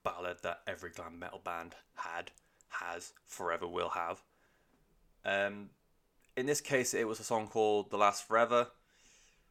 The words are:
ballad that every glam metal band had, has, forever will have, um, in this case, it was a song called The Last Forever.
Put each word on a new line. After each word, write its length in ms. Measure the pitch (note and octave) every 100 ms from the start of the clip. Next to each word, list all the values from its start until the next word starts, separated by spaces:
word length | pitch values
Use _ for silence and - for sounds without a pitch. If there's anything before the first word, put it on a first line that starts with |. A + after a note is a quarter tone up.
ballad 340 | - F2 F2+ F2
that 200 | F2+ E2+ -
every 240 | F2+ F2
glam 300 | E2 E2+ E2+
metal 200 | F2 F#2+
band 320 | F#2 E2+ E2+ E2 _
had, 380 | - F2 E2+ F2 - _ _ _
has, 440 | - F2 E2+ - - -
forever 400 | - F2+ E2 F2
will 220 | F2+ E2+
have, 340 | F2 E2+ F#2 _ _ _ _ _ _ _ _ _ _ -
um, 440 | G2 G2+ G2+ G2+ _ _ _ _ _ _ -
in 120 | C3
this 140 | D3
case, 340 | - C#3+ B2 -
it 120 | A2+
was 120 | A2+
a 40 |
song 240 | - A#2 G#2+
called 440 | A2+ G#2+ G#2 G2
The 60 | G2+
Last 300 | G#2 G2+ -
Forever. 440 | A2+ A2+ A#2+ A#2+ - _ _ _ _ _ _ _